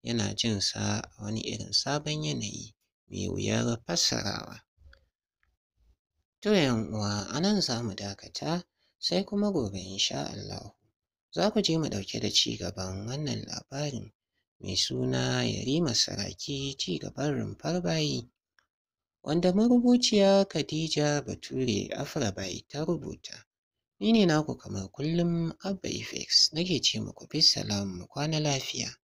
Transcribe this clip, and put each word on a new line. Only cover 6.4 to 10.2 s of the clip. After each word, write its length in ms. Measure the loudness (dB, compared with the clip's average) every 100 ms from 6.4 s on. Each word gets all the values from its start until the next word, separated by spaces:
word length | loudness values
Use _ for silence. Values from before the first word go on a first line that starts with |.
To 100 | 4
yan 380 | 6 6 4 0
uwa, 340 | -2 0 -2 -2
a 80 | 0
nan 200 | 2 2
za 220 | 2 0
mu 120 | -2
dakata, 720 | -4 -8 -8 -12 -8 -2 -4 -4 _ _ _
sai 260 | 0 0
kuma 260 | 0 0 2
gobe 280 | 0 -2 -6
in 180 | -8 -2
sha 280 | -2 -2